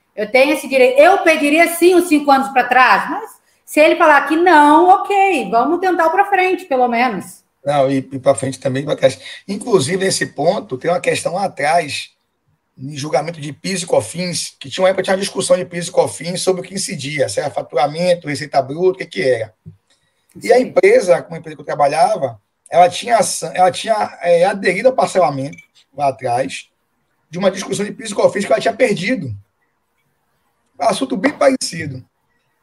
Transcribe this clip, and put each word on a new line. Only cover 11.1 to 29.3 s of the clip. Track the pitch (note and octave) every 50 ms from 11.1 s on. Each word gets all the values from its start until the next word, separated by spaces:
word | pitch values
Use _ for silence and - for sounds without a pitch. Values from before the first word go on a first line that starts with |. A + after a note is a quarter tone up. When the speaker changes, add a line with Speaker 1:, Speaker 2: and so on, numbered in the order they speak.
| D#3+ C3 - F3+ E3
Speaker 2:
lá | F#3+ G3+
atrás, | F3+ F3 - C#3+ D3 E3 F3+ D#3 C#3+ A#2 - - - _ _ _ _ _ _ _ _ _ _ _ _ _
em | - C3 C#3+ D#3
julgamento | C#3 C#3 D3+ E3 - D3+ E3 E3+ D#3+
de | C#3+ D3+
pis | C#3+ - - F3 G3 F3
e | F3
cofins, | - - - - - - E3 F3+ F3+ E3+ - - - - _
que | - -
tinha | - F3+
uma | F#3 F#3
época, | F#3+ F#3+
tinha | F#3 G3 F#3+
uma | F#3+
discussão | G3+ G3 - G3 - - F3+
de | F#3 F3
pis | F3 E3+ F3 E3+ -
e |
cofins | - F3 D#3+ C#3 - - D#3 E3+ F#3 F3
sobre | - F#3+ F#3+ F3+
o | -
que | - F#3+
incidia, | G3 - - F3+ D3 B2 C#3+ D3+ D3 B2+ -
se | - -
era | D3 C#3+
faturamento, | - C#3+ - - D#3 D#3+ D3+ C#3+ D3+ E3 F3 F3+ F3 E3+ E3+
receita | D3 D3 - D3+ C#3+ - C#3+
bruta, | C3 B2+ C#3+ E3 F#3 F#3
o | F3+
que | F#3 F3
que | - - G3
era. | - C3 B2 A2 - - _ _ _ - - _ _ _ _ _ _ _ _ _ _ _ _ E3
E | C#3 G3+
a | A#3+
Speaker 1:
Sim. | B3+
Speaker 2:
empresa, | B3+ - - F3+ F3+ G3 A3+ B3+ G#3 F3+ E3+ D3+
como | - - E3
a | D#3+
empresa | D#3+ D#3+ D3+
que | C#3+
eu | C#3+
trabalhava, | - D3+ C#3+ C#3+ C#3+ D3 D#3 F3 G3+ - F3+ C#3+ B2 A#2 - _ _ _ _ _ _
ela | - E3 F3+ F3+
tinha | - - - A#3 A#3+ G#3+
ação, | F3+ E3+ - - E3 D#3+ -
ela | F3 F3+ F#3
tinha, | F3 - - A3 A3 G#3+ G3 - - -
é, | F3 F3 F3 E3+ F3
aderido | G3 G#3+ G3 G3 G3 F3+ F#3+ - -
ao | -
parcelamento | C4 F#3+ F3 - F#3+ F3 D3+ C#3+ C3+ C3+ C#3+ E3+ - _ _ _ _ _ _ _
lá | C#3+ C#3+ C#3
atrás, | B2 - B2+ B2 A#2+ B2 C3+ C3+ - - - _ _ _ _ _ _ _ _ _ _ _ _ _
de | D3+ F3
uma | G3+ F#3+
discussão | F#3 - - - G3 - G3+
de | G#3
pis | - - A3 G#3+
e | G3+
cofins | - G#3 F3+ - G3 G3+
que | -
ela | - -
tinha | - A3 A3
perdido. | - C4+ A#3+ G3+ D3 F3 A3+ C4 A#3 D#3+ B2